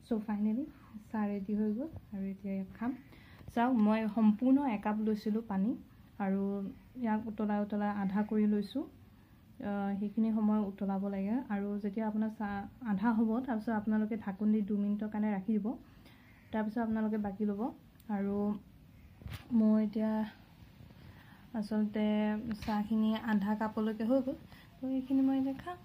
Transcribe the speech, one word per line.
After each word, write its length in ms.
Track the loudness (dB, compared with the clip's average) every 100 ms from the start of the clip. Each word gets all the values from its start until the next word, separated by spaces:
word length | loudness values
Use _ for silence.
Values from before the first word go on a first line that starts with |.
চ' 160 | -2 -4
finally 440 | -2 -2 0 0 -4 -10 -18 -18
চাহ 200 | -10 -4
ready 300 | -2 -2 -2
হৈ 160 | -2 0
গ'ল 180 | -2 -6 -8 -12
আৰু 160 | -8
এতিয়া 280 | -8 -8 -6
ইয়াক 180 | -6 -6
খাম। 240 | -6 -6 -6 -10 -20 -20 -20 -8
চাওক, 260 | 0 2 4
মই 220 | 4 4 0
সম্পূৰ্ণ 560 | 4 6 6 6 4 4
একাপ 280 | 0 -2 0
লৈছিলোঁ 420 | 0 0 0 -2
পানী 280 | -2 0 0 0 -8 -20 -20 -4
আৰু 240 | 0 0 0 -2 -6 -10 -16
ইয়াক 260 | -6 -2 -2 -2
উতলাই 320 | -4 0 0
উতলাই 300 | 0 -2 -2 0
আধা 240 | 0 0
কৰি 220 | 0 2 4
লৈছোঁ। 380 | 2 0 -6 -6 -12 -20 -20 -20 -20 -20 -10
আহ, 320 | -6 -2 -2
সেইখিনি 340 | -2 -2 0 2
সময় 300 | 4 4 4 2
উতলাব 360 | -2 -2 0 -2
লাগে 300 | -2 -2 -2 -2
আৰু 220 | -4 -2 -2
যেতিয়া 260 | -4 -2
আপোনাৰ 260 | -2 0 -2
চাহ 220 | -2 -6 -6 -8 -10 -2
আধা 220 | 0 2
হ'ব, 200 | 4 2 0
তাৰপিছত 360 | 0 -2 0
আপোনালোকে 440 | -2 0 0 0 -4
ঢাকোন 300 | -6 -2 2
দি 120 | 2
দুই 160 | 2 0
মিনিটৰ 300 | 0 -2 -2
কাৰণে 220 | -2 0
ৰাখি 220 | 0 0
দিব। 140 | 0 0 -6 -10 -20 -20 -20 -20 -20 -6
তাৰপিছত 340 | -4 -2 -2
আপোনালোকে 380 | 0 0 0 0
বাকি 260 | -2 -2
ল'ব। 160 | -2 0 -4 -6 -20 -20 -6
আৰু 280 | -2 0 0 0 -2 -8 -20 -20 -20 -20 -16 -14 -14 0
মই 260 | 4 6 6
এতিয়া 320 | 4 0 0 0 -2 -8 -20 -20 -20 -20 -20 -20 -20 -20 -20 -20 -10
আচলতে 500 | -6 -2 0 0 2 2 2 2 0 -4 -6
চাহখিনি 540 | -2 -2 2 2 2 2 2
আধা 260 | 0 2 0
কাপলৈকে 480 | 0 0 -2 0
হৈ 160 | 2 2
গ'ল, 160 | 2 -6 -10 -20 -20
তো 120 | -10 -4
এইখিনি 340 | -4 0 2
মই 140 | 4 2
এতিয়া 180 | 0 -4
খাম। 220 | -8 -12